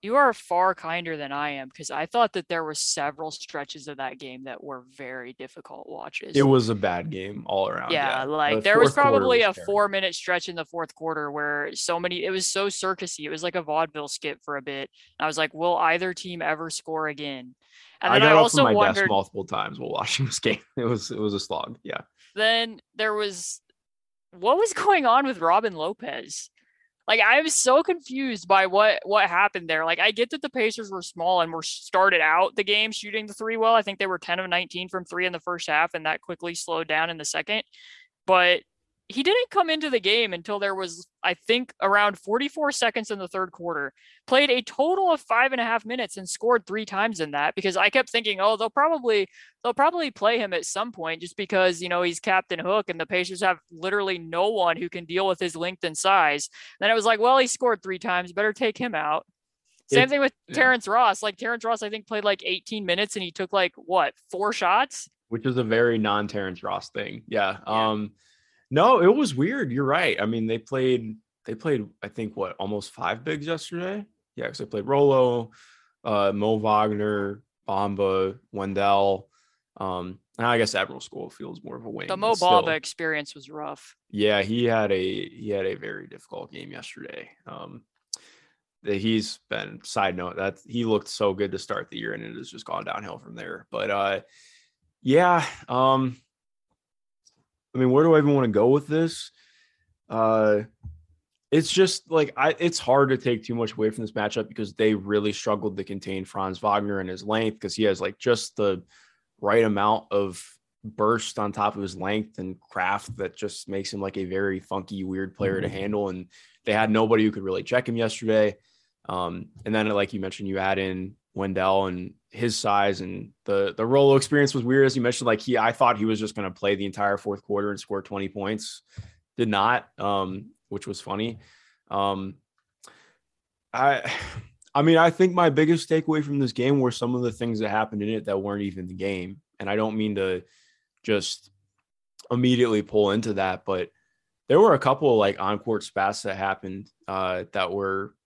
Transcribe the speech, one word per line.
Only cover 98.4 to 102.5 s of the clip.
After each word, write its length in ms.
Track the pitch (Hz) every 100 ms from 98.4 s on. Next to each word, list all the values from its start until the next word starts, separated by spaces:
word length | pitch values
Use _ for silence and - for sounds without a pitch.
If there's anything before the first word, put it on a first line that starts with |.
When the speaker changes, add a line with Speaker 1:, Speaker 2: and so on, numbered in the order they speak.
| 123
Speaker 2:
go 220 | 104 113
with 180 | 139 143
this? 420 | 151 165 165 - _ _ _ _ _ _ _ _
Uh, 540 | 113 110 110 107 104 110 _ - - _ _ _ _ _
it's 200 | 151 160
just, 380 | - 185 - _
like, 220 | 160 147 -
I, 200 | 143